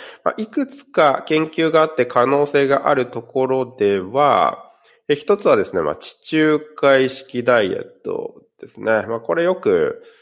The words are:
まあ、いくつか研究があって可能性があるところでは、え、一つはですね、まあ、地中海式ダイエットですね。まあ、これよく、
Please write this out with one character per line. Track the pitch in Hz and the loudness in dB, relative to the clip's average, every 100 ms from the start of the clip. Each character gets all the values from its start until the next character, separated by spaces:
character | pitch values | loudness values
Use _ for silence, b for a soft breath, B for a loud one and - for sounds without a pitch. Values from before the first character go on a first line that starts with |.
| B B | B B
ま | - | -6
あ、 | - | -4
い | 220 | -6
く | 302 269 | -4 -6
つ | - | -8
か | - - 151 - - | -6 2 2 2 0
研 | 156 160 | -2 -2
究 | 165 160 | -2 2
が | 156 | 2
あ | 156 | 2
っ | |
て | 156 120 | 0 0
可 | 131 127 | 2 2
能 | 143 143 | 2 2
性 | 143 139 | 2 2
が | 139 143 | 2 2
あ | |
る | 139 120 | 0 -2
と | 117 | -6
こ | - 131 131 | -8 -2 0
ろ | 131 120 - | -2 -4 -2
で | 101 98 | 0 0
は、 | 92 131 147 101 69 - - b b b - | -2 0 2 4 2 -2 -12 b b b -4
え、 | |
一 | 147 - - | -4 -2 0
つ | - | 2
は | |
で | 117 | 2
す | 90 | 0
ね、 | 92 | -2
ま | 78 | -4
あ、 | - | -6
地 | - - | -10 -14
中 | - 160 156 151 | -4 0 2 0
海 | 151 - 139 135 131 | -4 0 2 4 2
式 | - - 123 | -4 -10 -6
ダ | 120 120 | 2 2
イ | 98 | 2
エ | 92 | -4
ッ | - _ | -10 _
ト | - - - - _ - | -10 -8 -10 -16 _ -20
で | - | -20
す | 104 | -8
ね。 | 110 110 101 | -2 -2 -2
ま | 113 | -8
あ、 | |
こ | 139 165 | -4 -2
れ | |
よ | 170 | -2
く、 | 180 - 87 73 - b b | -2 0 0 0 -4 b b